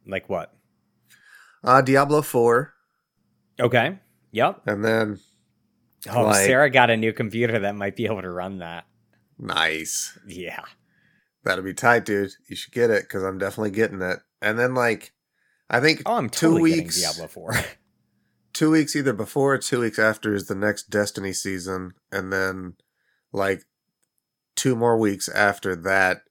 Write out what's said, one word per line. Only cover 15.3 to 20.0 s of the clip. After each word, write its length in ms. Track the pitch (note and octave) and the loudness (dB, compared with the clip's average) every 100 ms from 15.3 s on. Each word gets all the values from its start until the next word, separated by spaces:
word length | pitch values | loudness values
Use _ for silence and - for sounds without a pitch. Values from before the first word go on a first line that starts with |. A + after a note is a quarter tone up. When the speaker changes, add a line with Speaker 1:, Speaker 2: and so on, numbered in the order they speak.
| _ _ _ - | _ _ _ -4
Speaker 2:
I 100 | B2 | 2
think 200 | D3+ D3+ G3 | 2 2 -2
Speaker 1:
Oh, 100 | A#3 | -2
I'm 140 | A#2+ | -2
Speaker 2:
two 160 | - E3 | 0 2
Speaker 1:
totally 160 | E3 | 4
Speaker 2:
weeks, 340 | E3 E3 - F2 | 4 2 -2 -4
Speaker 1:
getting 140 | D#2+ E2 | -4 -6
Diablo 120 | D#2 | -10
four. 240 | - E2+ A2+ - - _ _ | -14 -6 -4 -4 -12 _ _
<laughs> 480 | _ _ _ _ _ | _ _ _ _ _
Speaker 2:
two 160 | - D#3 | 0 2
weeks 260 | D#3+ D3 D3 | 4 2 0
either 160 | C3+ | -2
before 400 | G#2+ G#2 C#3+ C#3 | -2 -4 0 2
or 40 | C3 | 0
two 220 | - B2 | 0 -2
weeks 180 | A#2 | -2
after 340 | A2+ | 2